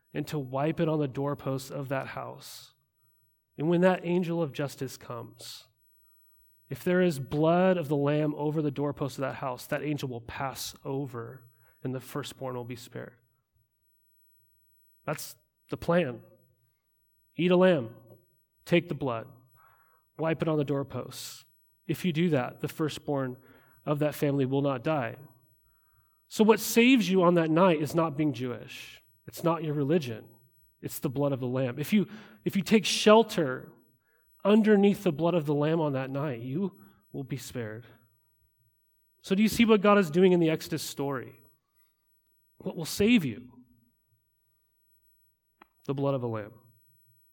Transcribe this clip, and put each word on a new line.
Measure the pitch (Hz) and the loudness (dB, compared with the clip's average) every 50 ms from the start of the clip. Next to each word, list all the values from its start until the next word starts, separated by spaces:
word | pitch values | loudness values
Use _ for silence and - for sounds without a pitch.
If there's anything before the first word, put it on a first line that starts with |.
| _ _ - | _ _ -8
and | 147 147 | -8 -6
to | - 156 151 | -6 -6 -6
wipe | 135 123 135 135 147 160 160 - | -6 -4 -4 -2 -2 -2 0 0
it | 170 156 | 0 0
on | 156 151 | 0 0
the | 147 | -2
doorposts | 131 120 139 139 143 143 - - 143 135 131 131 - | -2 -4 -4 -4 -4 -4 -4 -4 -6 -6 -6 -6 -8
of | - 147 139 123 | -10 -8 -6 -6
that | 139 135 135 | -6 -6 -6
house. | - - 139 123 120 127 135 - - - - - - _ _ _ _ _ _ _ _ _ _ _ _ _ _ _ _ _ | -8 -10 -10 -10 -12 -14 -16 -18 -18 -20 -20 -20 -20 _ _ _ _ _ _ _ _ _ _ _ _ _ _ _ _ _
And | - 147 165 | -4 0 0
when | 175 170 | 2 4
that | 180 185 185 - - | 6 4 4 2 0
angel | 170 175 185 180 165 170 170 | 0 0 0 0 0 -2 -2
of | 165 139 | -2 -4
justice | 127 - 147 135 - - 135 123 - | -4 -4 -6 -6 -6 -8 -10 -10 -10
comes, | - - - 123 117 120 113 - - - - - - - _ _ _ _ _ _ _ _ _ _ _ _ _ _ _ _ _ _ _ _ | -12 -14 -14 -14 -12 -14 -16 -18 -18 -18 -18 -18 -18 -20 _ _ _ _ _ _ _ _ _ _ _ _ _ _ _ _ _ _ _ _
if | - 139 - - | -14 -12 -6 -2
there | 185 180 185 | 2 2 4
is | 185 180 151 135 | 4 2 2 -2
blood | 131 - 151 147 156 160 170 180 185 185 185 | -4 -4 0 2 4 4 4 4 4 4 2
of | 175 151 135 | 2 0 -2
the | 151 | 0
lamb | 143 139 143 147 151 151 147 147 | 0 2 2 2 2 0 0 -2
over | 147 147 151 147 165 | -2 -4 -2 -2 -2
the | 147 147 | -2 -2
doorposts | 131 139 143 147 143 - 151 131 - | -2 -2 -4 -4 -4 -4 -6 -6 -6
of | - | -6
that | 135 131 127 | -6 -6 -6
house, | - 147 135 123 123 - | -6 -8 -8 -8 -8 -8
that | - 151 139 135 | -6 -6 -4 -4
angel | 151 151 139 143 131 | -4 -4 -2 -2 -4
will | 120 117 | -4 -6
pass | 117 - - - 139 131 123 - - - - - - | -10 -10 -8 -6 -6 -6 -6 -8 -10 -12 -12 -12 -8
over | 143 135 135 143 127 123 117 113 117 135 131 - - _ _ _ _ _ _ - | -6 -4 -4 -4 -6 -8 -10 -12 -12 -14 -18 -20 -20 _ _ _ _ _ _ -8
and | 131 127 | -6 -6
the | 131 | -8
firstborn | - - - 147 131 - - - 135 127 127 | -8 -8 -8 -8 -8 -10 -10 -10 -10 -8 -8
will | 123 120 | -8 -8
be | 120 127 | -10 -12
spared." | 117 - - - 123 123 - - _ _ _ _ _ _ _ _ _ _ _ _ _ _ _ _ _ _ _ _ _ _ _ _ _ _ _ _ _ _ _ _ _ _ _ _ _ _ | -14 -14 -14 -14 -14 -14 -14 -16 _ _ _ _ _ _ _ _ _ _ _ _ _ _ _ _ _ _ _ _ _ _ _ _ _ _ _ _ _ _ _ _ _ _ _ _ _ _
That's | 147 151 - - - - _ _ _ _ _ _ _ | -8 -6 -6 -8 -14 -16 _ _ _ _ _ _ _
the | - | -12
plan. | - - - 170 180 170 131 117 - - - _ _ _ _ _ _ _ _ _ _ _ _ _ _ _ _ _ _ _ _ _ | -6 -2 0 2 2 2 0 -4 -10 -14 -20 _ _ _ _ _ _ _ _ _ _ _ _ _ _ _ _ _ _ _ _ _
Eat | - 175 180 | -2 2 4
a | 180 | 4
lamb, | 180 185 185 175 143 117 117 - - - - - - _ _ _ _ _ _ _ _ - | 6 6 6 4 2 0 -4 -10 -16 -20 -20 -20 -20 _ _ _ _ _ _ _ _ -2
take | - 170 170 170 170 | 2 2 2 2 0
the | 156 | -4
blood, | 135 147 131 117 113 113 - - - _ _ _ _ _ _ _ _ _ _ _ _ _ _ _ | -4 -4 -4 -4 -6 -8 -12 -18 -20 _ _ _ _ _ _ _ _ _ _ _ _ _ _ _
wipe | - 156 160 160 151 | -4 -2 -2 -2 0
it | 156 165 | 0 0
on | 156 | 0
the | 151 143 | 0 0
doorposts. | 147 143 139 143 143 - 123 - - - - - - - - - _ _ _ _ _ _ _ _ | 0 -2 -2 -4 -6 -8 -10 -10 -10 -12 -14 -14 -14 -16 -18 -20 _ _ _ _ _ _ _ _
If | - 160 - - | -6 -4 -2 -2
you | 180 | -2
do | 147 160 175 180 | 0 2 2 2
that, | 151 127 120 131 - - | 2 0 0 -2 -6 -8
the | - | -8
firstborn | 143 - - 160 143 - - - - 143 139 131 127 127 - - - - _ _ _ _ _ - | -8 -4 -4 -4 -4 -4 -6 -6 -4 -4 -2 -4 -4 -6 -10 -16 -20 -20 _ _ _ _ _ -4
of | 143 151 143 | -4 -2 0
that | 151 147 139 | -2 -2 -2
family | - 156 143 139 139 131 | 0 0 0 2 2 0
will | 127 135 139 | 0 0 0
not | 139 139 135 123 - | 0 0 -2 -2 -2
die. | 156 156 143 117 113 117 - - - _ _ _ _ _ _ _ _ _ _ _ _ _ _ _ _ _ _ _ | -2 -2 -2 -2 -6 -8 -12 -18 -20 _ _ _ _ _ _ _ _ _ _ _ _ _ _ _ _ _ _ _
So | _ - - 214 | _ 0 4 6
what | 214 214 208 | 6 6 4
saves | - - - 233 233 247 277 240 185 170 | 2 0 4 6 6 6 6 6 4 4
you | 190 190 170 | 4 4 6
on | 175 175 | 6 6
that | 170 160 156 | 6 4 4
night | 156 165 190 185 165 151 | 4 6 6 6 4 2
is | 156 135 - | 0 0 0
not | 165 165 165 135 | 0 0 0 0
being | 143 156 151 127 | 0 0 0 -2
Jewish. | 117 127 123 117 110 - - - - - - - - _ _ _ _ _ | -2 -6 -6 -8 -8 -12 -16 -18 -18 -18 -20 -20 -20 _ _ _ _ _
It's | - - - - | -18 -8 -4 -2
not | 165 170 160 160 | -2 0 0 -2
your | 156 143 | -4 -2
religion. | 151 139 135 165 185 139 120 110 107 - - - _ _ _ _ _ _ _ _ _ | 0 0 2 0 0 0 -4 -8 -10 -12 -18 -20 _ _ _ _ _ _ _ _ _
It's | - 143 - - | -12 -12 -8 -6
the | - 151 | -6 -4
blood | 117 139 143 139 | -2 -2 0 0
of | 139 123 | -2 -2
the | 131 | -4
Lamb. | 123 127 131 135 120 127 143 | -4 -2 -2 -2 -2 -4 -6
If | 143 - | -2 0
you, | 214 208 170 - - - - - - - - | 2 2 2 0 -4 -14 -20 -20 -14 -10 -6
if | 175 - | -4 -2
you | 202 | -2
take | 160 - 220 220 160 | 0 2 2 2 2
shelter | - - - - 214 214 226 220 220 - 185 160 131 127 131 135 - - _ _ _ _ _ _ _ _ _ _ _ _ _ - | 0 -2 2 6 6 8 8 6 4 0 -4 -2 -2 -4 -8 -10 -16 -20 _ _ _ _ _ _ _ _ _ _ _ _ _ 2
underneath | 196 214 226 202 214 214 196 202 202 196 - - | 4 4 6 6 6 6 8 6 6 4 2 0
the | 180 | -2
blood | 147 135 165 170 175 | 0 0 0 0 2
of | 170 147 | 2 2
the | 151 147 | 2 2
Lamb | 143 147 156 165 165 | 2 2 2 2 2
on | 156 147 135 | 0 0 -2
that | 131 135 131 | -2 -4 -4
night, | 135 139 147 - 123 113 | -4 -4 -4 -4 -6 -6
you | 120 131 131 175 202 180 - - - - _ _ _ _ | -6 -6 -4 -4 -4 -4 -6 -10 -20 -20 _ _ _ _
will | - 143 139 | -12 -10 -8
be | - 147 | -8 -8
spared. | 123 - - - 127 113 107 107 117 120 - - _ _ _ _ _ _ _ _ _ _ _ _ _ _ _ _ _ _ _ _ _ _ _ _ _ | -10 -10 -10 -10 -8 -8 -8 -10 -12 -16 -18 -20 _ _ _ _ _ _ _ _ _ _ _ _ _ _ _ _ _ _ _ _ _ _ _ _ _
So | - - 196 | -4 -2 2
do | 196 | 2
you | 220 214 | 2 2
see | - - 233 | 4 4 4
what | 214 220 208 | 6 6 6
God | 185 208 202 | 6 6 6
is | 202 196 151 | 6 4 4
doing | 147 180 190 185 | 4 4 6 6
in | 180 175 | 6 6
the | 165 151 | 4 2
Exodus | - - - - 165 147 - | 0 -2 -4 -6 -8 -6 -6
story? | - - - 139 139 139 123 110 - - - _ _ _ _ _ _ _ _ _ _ _ _ _ _ _ _ _ _ _ _ _ _ _ - | -8 -6 -6 -4 -4 -4 -6 -8 -12 -16 -20 _ _ _ _ _ _ _ _ _ _ _ _ _ _ _ _ _ _ _ _ _ _ _ -12
What | - 185 - | -10 -10 -8
will | 170 156 | -8 -8
save | - - - 202 226 247 220 151 | -6 -2 2 4 4 4 4 2
you? | 127 104 - - - - - - _ _ _ _ _ _ _ _ _ _ _ _ _ _ _ _ _ _ _ _ _ _ _ _ _ _ _ _ _ _ _ _ _ _ _ _ _ _ _ _ _ _ _ _ | 0 -6 -8 -12 -18 -20 -20 -20 _ _ _ _ _ _ _ _ _ _ _ _ _ _ _ _ _ _ _ _ _ _ _ _ _ _ _ _ _ _ _ _ _ _ _ _ _ _ _ _ _ _ _ _
The | - 139 | -6 -4
blood | 139 139 139 139 | -2 0 0 0
of | 131 | -2
a | 120 | -2
lamb. | 117 113 110 101 107 - - _ _ _ _ _ _ _ _ _ _ _ _ _ _ | -4 -6 -6 -8 -10 -16 -20 _ _ _ _ _ _ _ _ _ _ _ _ _ _